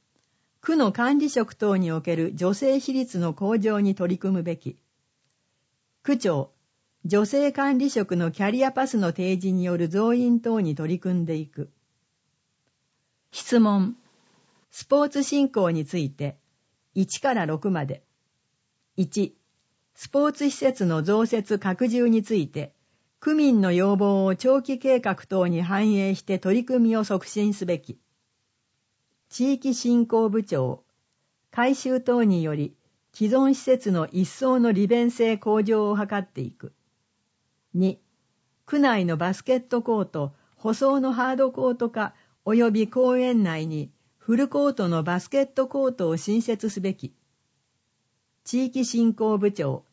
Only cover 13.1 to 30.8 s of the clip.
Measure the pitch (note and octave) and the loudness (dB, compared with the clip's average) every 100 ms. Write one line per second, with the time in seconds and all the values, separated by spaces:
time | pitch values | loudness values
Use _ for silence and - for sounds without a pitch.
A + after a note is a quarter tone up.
13.1 | _ _ - - B3 G#3+ G3+ F#3+ A#3+ _ | _ _ -16 0 4 4 4 0 -4 _
14.1 | _ _ _ _ _ _ - - C#4+ D4 | _ _ _ _ _ _ -20 0 2 2
15.1 | C#4+ C#4 C#4+ C#4 A#3 F3+ E3 C#3+ F3+ C#3+ | -2 -2 0 0 2 0 0 -4 -4 -4
16.1 | C#3+ C#3+ - _ _ _ _ _ - F#3+ | -6 -10 -10 _ _ _ _ _ -2 -2
17.1 | - C#4 A#3 D#3+ D#3 G3+ F3 C#3+ - _ | -2 -2 0 -2 -2 -2 -2 -4 -8 _
18.1 | _ _ _ _ _ _ _ _ - E3+ | _ _ _ _ _ _ _ _ -6 -4
19.1 | - G3 - _ _ _ _ _ _ - | -2 -4 -6 _ _ _ _ _ _ -4
20.1 | C#4 D4 C#4+ C#4+ - C4+ C4 F#3 D#3+ D#3 | 0 0 0 -2 0 0 0 0 0 2
21.1 | G#3+ A3+ A3+ G#3 G#3 G3+ F#3 B3 A#3 A#3+ | 2 2 -2 -2 -2 -2 0 0 2 4
22.1 | A3+ G#3+ G#3+ C#3+ D3+ - _ _ _ _ | 2 2 -2 -2 -6 -10 _ _ _ _
23.1 | _ - D#4 C#4+ A#3 F#3+ F3 F#3+ G3 G3+ | _ -2 2 4 4 4 2 2 2 2
24.1 | G3 F#3+ F#3 B3+ C4+ C4 C4 C4+ B3+ A#3 | 2 2 0 2 2 0 -4 2 2 0
25.1 | F#3 - F#3+ F3+ E3+ F3 G3 G#3+ G3+ G3 | -4 -4 0 0 0 0 0 2 2 0
26.1 | F#3+ - F#3 F#3 A3 B3 B3+ A#3 A3+ G#3 | -2 -4 -4 0 0 2 2 2 2 0
27.1 | G3 - G#3+ G#3 G3+ F3 E3 - - _ | -4 -4 -2 -2 -2 -4 -6 -6 -20 _
28.1 | _ _ _ _ _ _ _ _ _ _ | _ _ _ _ _ _ _ _ _ _
29.1 | _ _ - C4 C4+ C4+ A#3+ A#3+ A#3+ A#3 | _ _ -4 -2 0 -2 -2 2 2 4
30.1 | A3+ A3 A3 G#3 D3+ B2+ B2+ | 2 2 0 -2 -2 -2 -6